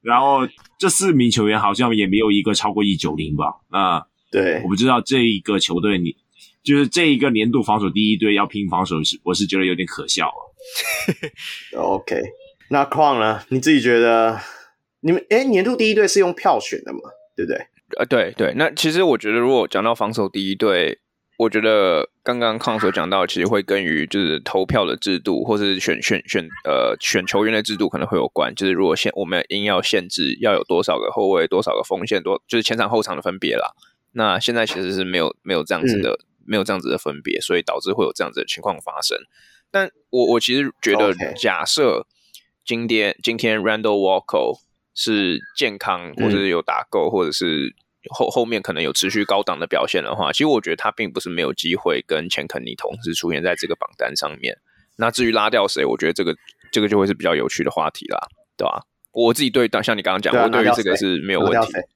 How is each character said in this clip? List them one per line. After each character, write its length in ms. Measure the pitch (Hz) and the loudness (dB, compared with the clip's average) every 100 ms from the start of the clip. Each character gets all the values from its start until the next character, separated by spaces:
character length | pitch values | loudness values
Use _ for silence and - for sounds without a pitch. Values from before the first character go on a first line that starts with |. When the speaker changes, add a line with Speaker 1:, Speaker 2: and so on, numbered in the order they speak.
Speaker 1:
然 180 | 117 120 | 4 4
后 280 | 139 139 127 - - _ | 4 2 0 -6 -20 _
这 100 | 190 | 0
四 240 | - 190 | 2 4
名 160 | 151 120 | 4 4
球 180 | 113 104 | 4 4
员 120 | 107 | 4
好 160 | 101 101 | 2 2
像 200 | 123 110 | 2 2
也 120 | 98 | 2
没 100 | 101 | 4
有 140 | 110 | 4
一 100 | 101 | 4
个 140 | 101 104 | 2 0
超 180 | 107 | 0
过 100 | 101 | 0
一 120 | 104 90 | 0 2
九 180 | 78 | -2
零 220 | 78 78 73 | -4 -4 -2
吧？ 240 | 73 - _ | -4 -6 _
那 340 | 92 95 82 - _ _ | -2 0 0 -4 _ _
Speaker 2:
对。 280 | 98 92 78 | 0 0 0
Speaker 1:
我 60 | 90 | -2
不 60 | 95 | 0
知 120 | 127 | 2
道 120 | 123 | 2
这 200 | - 131 | 2 2
一 200 | 117 101 | 2 0
个 200 | - 101 | 0 0
球 200 | - 87 | 0 0
队 200 | 101 95 | 0 0
你， 180 | 85 - _ _ - _ | -2 -6 _ _ -20 _
就 120 | - 143 | 0 2
是 120 | 139 | 2
这 180 | 175 165 | 2 2
一 140 | 131 | 4
个 100 | 139 | 2
年 220 | 110 113 | 2 2
度 100 | 123 | 2
防 180 | 107 107 | 2 0
守 80 | 98 | 0
第 240 | 98 107 | 2 2
一 60 | 107 | 2
队 160 | 107 | 2
要 140 | 101 101 | 2 0
拼 200 | 104 98 | -2 -4
防 160 | 87 | -2
守 200 | 92 80 | -2 -2
是， 160 | 78 - | -2 -4
我 80 | - | -4
是 140 | 90 98 | -2 0
觉 140 | 95 | 0
得 60 | 95 | 0
有 100 | 90 | -2
点 100 | 90 | -4
可 220 | - - | -8 -4
笑 200 | - 78 | -2 -2
啊。 140 | - - _ 508 508 679 640 - - 151 - - - - - | -6 -20 _ -12 -8 -6 -4 -4 -6 -8 -12 -14 -14 -12 -4
Speaker 2:
<laughs> 0 | |
OK， 420 | - - - 73 - - - _ _ | -2 -2 -2 -4 -4 -12 -20 _ _
那 120 | 143 | 0
Kron 360 | 143 - 147 127 | 0 2 2 4
呢？ 240 | 110 107 - | 2 0 -2
你 100 | 131 | -2
自 120 | 135 | 4
己 80 | 147 | 4
觉 200 | 120 117 | 4 4
得， 420 | 117 117 113 110 - - - _ _ _ | 6 6 4 0 -10 -18 -20 _ _ _
你 100 | 151 | 0
们， 120 | 175 - | 0 2
诶， 140 | 220 | 2
年 200 | 269 202 | 4 2
度 120 | 196 247 | 2 2
第 160 | 220 | 2
一 20 | |
队 140 | 214 196 | 4 4
是 120 | 196 | 4
用 140 | 180 | 2
票 260 | 180 196 127 | 2 2 2
选 240 | - - | 0 -8
的 80 | - | -8
嘛， 80 | 67 - - _ - | -12 -14 -20 _ -8
对 100 | - | -4
不 60 | |
对？ 60 | - - _ _ - | -4 -6 _ _ -4
Speaker 3:
呃， 80 | 120 | 0
对， 280 | 123 92 - | 2 0 0
对。 180 | 104 120 | -2 0
那 140 | 160 | -2
其 200 | 147 160 | 0 0
实 120 | 160 | 2
我 140 | 185 117 | 4 2
觉 140 | 107 | 2
得 80 | 113 | 2
如 100 | 120 | 4
果 160 | 131 101 | 2 2
讲 140 | 98 | 0
到 140 | 110 117 | 0 0
防 180 | 104 | -2
守 140 | 113 98 | -2 -2
第 240 | 101 95 | -2 -4
一 40 | 98 | 0
队， 440 | 110 92 78 - _ _ _ _ | 2 2 0 -2 _ _ _ _
我 120 | 113 | 0
觉 120 | 110 | 2
得 480 | 110 107 95 82 - _ | 4 4 4 2 0 _
刚 160 | - 123 | -4 -2
刚 200 | 117 110 | -2 -2
Kron 180 | - 110 | -2 0
所 120 | 104 | 0
讲 180 | 101 85 | 0 0
到， 160 | 95 90 | 0 0
其 140 | - | 0
实 60 | 90 | 0
会 160 | 104 | 0
跟 200 | 95 98 | 0 -2
于 240 | 87 78 78 | 0 -2 -2
就 120 | 101 | 0
是 220 | 87 76 | 0 -2
投 240 | 71 95 95 | -2 -2 0
票 180 | 127 | 0
的 140 | 90 64 | 0 -2
制 200 | - 92 | -2 -2
度， 260 | 101 76 - | 0 -2 0
或 100 | 104 | 0
是 240 | 101 95 | 2 0
选， 220 | - 80 | 0 -2
选， 200 | - 104 - | 0 -2 -2
选， 160 | 98 80 - - | -4 -4 -8 -2
呃， 320 | 65 60 55 | 2 2 0
选 260 | - 101 92 | 0 0 0
球 200 | 98 107 | 0 2
员 80 | |
的 100 | 110 | 2
制 140 | 110 104 | -2 0
度 100 | 101 | -2
可 100 | 76 | -2
能 80 | 78 | -2
会 120 | 92 | 0
有 100 | 60 | 0
关。 260 | - 64 | 0 -2
就 140 | - 95 | 0 0
是 60 | |
如 120 | 90 95 | 2 2
果 80 | |
限-， 160 | - 113 - | 2 -2 -4
我 80 | |
们 220 | 90 90 - | -2 -2 -2
硬 140 | 101 | -2
要 180 | 104 95 | 0 0
限 280 | - 104 90 | 2 -2 -2
制 280 | - 73 60 | -4 -2 0
要 120 | 113 | 2
有 80 | 95 - | 0 2
多 180 | 87 | 0
少 160 | 101 71 | 2 -2
个 100 | 50 | -2
后 180 | - 98 | 0 2
卫、 180 | 92 82 | 2 2
多 160 | 95 | 0
少 140 | - 50 | 0 -2
个 60 | |
锋 220 | - 95 90 | -2 -6 -2
线， 160 | 98 | -4
多-， 200 | 82 98 _ | -2 -4 _
就 100 | 117 | -2
是 60 | |
前 140 | 107 117 | 0 -2
场 120 | 104 | 0
后 120 | 113 | 0
场 140 | 104 92 | -2 -4
的 60 | |
分 180 | - 92 | -6 -4
别 160 | 82 57 | -4 -2
啦。 160 | 50 _ _ _ _ | -4 _ _ _ _
那 260 | 117 107 92 | -2 0 0
现 160 | 123 120 | 0 -2
在 100 | 110 | -2
其 160 | 90 | -2
实 120 | 92 | -4
是 100 | 95 | -2
没 160 | 90 92 | -2 0
有， 160 | 80 - | 0 -4
没 100 | - | -4
有 100 | 87 | -2
这 120 | 76 87 | 0 -2
样 100 | 127 | 0
子 160 | 107 | 0
的， 80 | 65 | 0
Speaker 2:
嗯。 160 | - _ _ - | -4 _ _ -4
Speaker 3:
没 100 | 104 | -2
有 60 | |
这 100 | 101 | -2
样 60 | 98 | -4
子 100 | 65 | -2
的 80 | 64 | -4
分 240 | - 73 | -4 -8
别， 180 | - - | -6 -4
所 160 | - 87 | 0 -2
以 40 | |
导 160 | - - | -2 -4
致 120 | 90 | -4
会 120 | 101 | 0
有 80 | 90 | -2
这 100 | - | -2
样 80 | 78 | -6
子 80 | 57 | -6
的 60 | - | -6
情 160 | - | -6
况 180 | 101 82 | -6 -6
发 200 | - - | -8 -6
生。 160 | - - - _ _ _ _ | -4 -4 -8 _ _ _ _
但 220 | 196 190 _ _ | -2 -2 _ _
我， 220 | 123 123 | 0 4
我 80 | 117 | 2
其 160 | 113 127 | 2 -2
实 160 | 139 - | -2 -2
觉 140 | - 104 | 0 4
得， 140 | 107 | 2
Speaker 2:
OK。 240 | 87 78 - | 0 -4 -2
Speaker 3:
假 300 | 110 90 82 | -2 -2 -2
设 420 | 160 131 69 - _ _ - _ _ - | 2 2 0 -6 _ _ -20 _ _ -8
今 220 | 117 117 | -6 0
天， 280 | 113 104 - | 2 0 -2
今 160 | - 113 | -4 0
天 240 | 113 110 | 0 0
Randall 380 | 110 107 110 104 | 0 0 0 2
Walker 580 | 95 95 - 92 60 - _ _ _ - | 2 0 0 -2 -2 -4 _ _ _ -6
是 460 | - 107 95 78 - - | -2 0 0 -2 -6 -4
健 200 | 127 101 | -4 -4
康， 360 | - 90 87 73 | -6 -6 -6 -4
Speaker 2:
嗯。 0 | |
Speaker 3:
或 160 | 110 | -2
者 60 | 101 | 0
是 100 | 98 | 0
有 140 | 85 | 0
打 260 | - - - | -2 -4 -2
够， 200 | 104 85 | -2 0
或 160 | 104 82 | 0 -2
者 80 | |
是 420 | 69 90 78 67 _ _ _ - | -2 -2 -2 -4 _ _ _ -18
后-， 200 | - - | -4 -2
后 140 | - 117 | 0 -2
面 160 | 110 | -4
可 100 | 95 | -4
能 100 | 78 | -4
有 120 | 80 | -2
持 160 | - 95 | -2 -2
续 160 | 107 104 | -2 0
高 180 | 101 | 0
档 160 | 104 80 | 0 -4
的 80 | 82 | -2
表 180 | 82 64 | 0 0
现 160 | 92 | -2
的 140 | 58 98 | -2 -4
话， 160 | 78 | -2
其 60 | - | 0
实 80 | 151 | 2
我 160 | 127 | 2
觉 80 | 90 | 0
得 80 | 82 | -4
他 120 | 107 | -4
并 220 | - 104 | -4 -6
不 80 | - | -6
是 100 | 90 | -6
没 120 | 85 | -4
有 120 | 73 | -4
机 220 | - 80 87 | -2 -4 -2
会 260 | 87 69 - | 0 -2 -2
跟 220 | 78 85 | -4 -2
钱 180 | - 71 | -6 -6
肯 160 | - | -8
尼 100 | 60 60 | -10 -10
同 200 | - - | -10 -8
时 100 | 98 | -6
出 200 | 82 85 | -4 -2
现 100 | 76 | -2
在 100 | 90 | -2
这 140 | 87 85 | -2 -4
个 80 | 85 | -6
榜 140 | - _ | -6 _
单 180 | 60 71 | -6 -4
上 180 | 76 73 | -8 -8
面。 180 | 62 50 _ _ _ - | -10 -10 _ _ _ -4
那 160 | 113 | -4
至 140 | 120 120 | 0 0
于 80 | |
拉 160 | 113 107 | 2 2
掉 180 | 113 98 | 2 2
谁， 180 | - 67 | 0 0
我 120 | 57 | 0
觉 100 | 80 | 0
得 60 | |
这 100 | 85 | 0
个， 100 | 87 80 - _ - | -2 -4 -10 _ -4
这 80 | - | 0
个 80 | 104 | 2
就 100 | 104 | 2
会 80 | 98 | 2
是 80 | |
比 120 | 98 87 | 2 0
较 100 | 78 | 0
有 140 | 60 | 0
趣 120 | - | -2
的 80 | - | -2
话 200 | - 78 | -2 -4
题 160 | - - | -4 -8
啦， 100 | - - _ _ - | -8 -8 _ _ -4
对 100 | - | -4
吧？ 180 | - _ _ _ | -4 _ _ _
我 220 | - 117 | 2 2
自 100 | 113 | 2
己 60 | 135 | 0
对-， 180 | 127 117 110 | 2 2 0
像 140 | 107 107 | -2 -2
你 40 | |
刚 120 | 92 | 0
刚 80 | 95 | 0
讲， 100 | - | 2
Speaker 2:
对 80 | 123 | 2
啊， 60 | 113 | 4
Speaker 3:
我 40 | |
对 140 | 110 | 4
于 80 | 110 | 2
这 80 | 120 | 2
个 140 | 98 92 | 2 0
是 260 | 98 87 | 0 -2
没 100 | 87 | 0
有 80 | 92 | 0
问 100 | 98 | 2
题。 60 | 113 | 2
Speaker 2:
拿 40 | |
掉 80 | 110 | 0
谁？ 120 | 92 87 | -4 -10